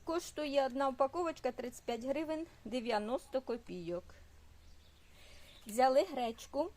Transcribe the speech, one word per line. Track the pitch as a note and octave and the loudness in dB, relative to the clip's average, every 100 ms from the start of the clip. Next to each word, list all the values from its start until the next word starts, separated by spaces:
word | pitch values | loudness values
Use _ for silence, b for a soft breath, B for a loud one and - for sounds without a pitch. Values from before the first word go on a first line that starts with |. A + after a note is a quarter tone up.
коштує | - E4+ - - D4+ C#4 C4+ | -2 -2 -2 -4 0 2 2
одна | C4 C#4 | 2 0
упаковочка | B3+ C4+ E4+ E4 D4+ B3+ | 2 2 2 -2 -2 -4
тридцять | B3 A#3+ - - | -2 -8 -8 -6
п'ять | A3+ B3+ | -2 0
гривень | C#4+ D#4 D#4 E4+ - G#3+ | 0 0 -2 -4 -10 -6
дев'яносто | B3 A3+ G#3+ G#3+ C4 - C4 | -4 0 0 0 -2 -2 -4
копійок. | C4 A#3 - F3+ E3+ F3 - - - - - - - - - - - B B B B B A3 | -2 -6 -6 -8 -4 -4 -6 -16 -20 -20 -20 -20 -20 -20 -20 -20 -20 B B B B B -4
Взяли | A3 C4 C4+ F4+ | 4 6 8 4
гречку. | C4 A#3 A3+ - C#4 F4 | 2 -2 -4 -4 -2 -2